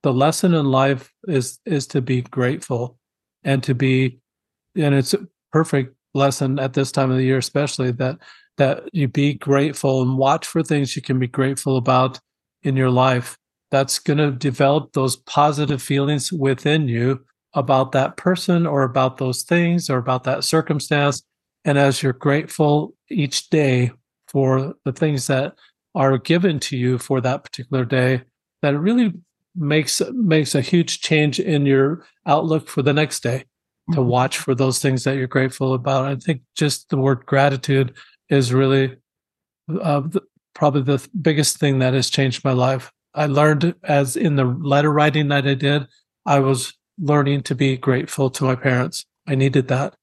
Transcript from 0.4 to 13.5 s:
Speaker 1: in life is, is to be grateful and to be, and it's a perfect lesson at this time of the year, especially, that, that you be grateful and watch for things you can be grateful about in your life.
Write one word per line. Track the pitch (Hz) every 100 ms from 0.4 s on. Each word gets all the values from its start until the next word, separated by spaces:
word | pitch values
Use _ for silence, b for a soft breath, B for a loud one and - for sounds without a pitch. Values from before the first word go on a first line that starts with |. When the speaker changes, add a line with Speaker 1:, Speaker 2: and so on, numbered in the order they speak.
| 185
Speaker 1:
in | 165 139
life | 131 139 131 - _ -
is, | 143 123 - -
is | 151 -
to | 143
be | 123 127
grateful | 123 - 123 156 - 123 120 _ _ _ _ _
and | 147 135
to | 123 123
be, | 135 131 131 - _ _ _ _ _ -
and | 147 139
it's | 127
a | 196 - _ _
perfect | 156 165 143 127 _ _
lesson | 139 139 127 135 139
at | 131
this | 135 131
time | - 131
of | 127
the |
year, | 131 135
especially, | - 143 143 - 127
that, | 120 127 - B B B -
that | 135 143 -
you | 180 135
be | 143 143
grateful | 143 - 139 147 139 139 131
and | 127 131
watch | 135 160 -
for | 170
things | 156 147 135 -
you |
can | - 131
be | 123
grateful | - 135 135 - 131
about | 120 127 131 131 _ _ _ _
in | 147 131
your | 131
life. | 123 131 123 120 - _